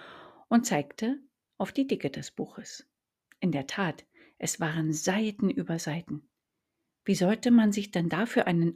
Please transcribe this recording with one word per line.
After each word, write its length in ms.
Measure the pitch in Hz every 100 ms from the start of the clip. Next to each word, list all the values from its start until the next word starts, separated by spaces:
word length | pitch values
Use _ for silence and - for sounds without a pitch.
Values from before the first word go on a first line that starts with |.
| - - - - _
und 160 | 233 233
zeigte 520 | 151 143 - 220 269 - _ _ _
auf 140 | 196
die 160 | - 269
Dicke 220 | 214 139
des 220 | - 139
Buches. 540 | - 151 - - - - _ _ _ _ _
In 140 | 185
der 140 | 147 135
Tat, 380 | - 185 - - _ - _
es 220 | 160 -
waren 320 | 165 165 156
Seiten 580 | 147 - 190 214 208 196
über 300 | - 175 165
Seiten. 480 | 165 160 - 151 - _ _ _ _ _ _ _ -
Wie 100 | 190
sollte 360 | 180 220 247
man 200 | 240 214
sich 200 | 202 202
denn 180 | 180 165
da 160 | 160 233
für 200 | - -
einen 300 | 170 170